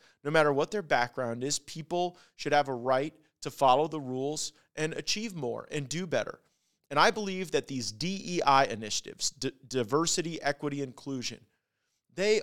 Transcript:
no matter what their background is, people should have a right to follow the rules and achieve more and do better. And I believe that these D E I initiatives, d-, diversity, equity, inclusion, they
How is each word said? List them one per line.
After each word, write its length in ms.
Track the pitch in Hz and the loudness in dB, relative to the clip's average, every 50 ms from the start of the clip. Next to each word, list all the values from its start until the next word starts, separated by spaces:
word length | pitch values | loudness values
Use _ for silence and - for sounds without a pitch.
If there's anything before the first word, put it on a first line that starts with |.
| _ _ _ _ - | _ _ _ _ -4
no 60 | 147 | 2
matter 240 | 160 160 151 147 139 | 4 6 6 6 4
what 160 | 139 160 - | 2 0 0
their 140 | 214 208 165 | -2 -6 -2
background 600 | 143 147 120 120 120 - 131 127 117 117 120 127 | 2 2 2 2 0 -2 -4 -4 -4 -4 -4 -4
is, 140 | 147 143 | -2 -4
people 600 | - - - - 160 151 - 175 175 180 175 180 - - _ _ | -4 -6 -8 -14 -14 -8 -4 -2 -2 -2 -2 -4 -8 -18 _ _
should 180 | - - 147 147 | -10 -2 2 4
have 140 | 147 139 | 4 4
a 60 | 139 131 | 2 -2
right 400 | 120 120 131 131 131 147 156 - _ _ _ _ _ | -2 0 2 2 2 2 -2 -8 _ _ _ _ _
to 80 | - 143 | -12 -12
follow 380 | - - 139 127 127 143 160 | 0 4 6 6 8 6 4
the 120 | 160 156 156 | 2 -2 -6
rules 540 | 139 127 127 127 135 147 156 151 - - - _ _ _ _ | -6 -6 -4 -4 -4 -4 -4 -4 -6 -8 -10 _ _ _ _
and 180 | 147 156 160 - | -4 -4 -4 -4
achieve 400 | - 156 - - 208 226 226 185 | -4 -4 -4 -4 -4 -4 -6 -6
more 340 | 160 131 120 113 113 - - | -6 -6 -4 -4 -6 -8 -8
and 180 | - 151 139 120 | -6 -6 -6 -4
do 160 | 135 175 190 | -6 -6 -4
better. 340 | 160 139 113 - - - - _ _ _ _ _ _ _ _ _ - | -2 0 -2 -2 -2 -8 -14 _ _ _ _ _ _ _ _ _ -2
And 100 | 143 147 | 4 4
I 100 | 170 226 | 4 4
believe 400 | 156 214 208 196 190 185 185 156 | 4 0 -4 -4 -4 -6 -4 -2
that 160 | - 143 131 | -2 -2 -2
these 240 | - 139 127 113 101 | -2 -6 -6 -6 -8
D 300 | 107 107 147 185 196 190 - | -8 -6 -6 -6 -6 -6 -6
E 180 | 175 175 170 - | -6 -4 0 4
I 220 | 139 135 135 139 | 6 6 6 6
initiatives, 640 | - 113 107 110 104 - - - - - - - - | 4 0 -4 -6 -6 -6 -6 -6 -8 -8 -6 -6 -6
d-, 200 | - - - 131 - _ - | -4 -4 -6 -6 -6 _ -12
diversity, 720 | 120 127 131 117 104 135 156 170 165 - 185 156 170 160 143 - | -4 -2 -2 0 2 2 2 2 2 0 0 -2 -4 -6 -4 -2
equity, 400 | 143 143 - 151 147 143 143 139 | -2 -2 -2 -4 -4 -4 -4 -6
inclusion, 560 | 127 120 - - 139 135 127 113 - 113 - _ _ _ _ _ _ _ _ _ _ _ _ _ _ _ | -8 -10 -12 -10 -8 -6 -6 -6 -8 -10 -12 _ _ _ _ _ _ _ _ _ _ _ _ _ _ _
they 280 | 175 196 214 220 214 | -2 0 2 2 2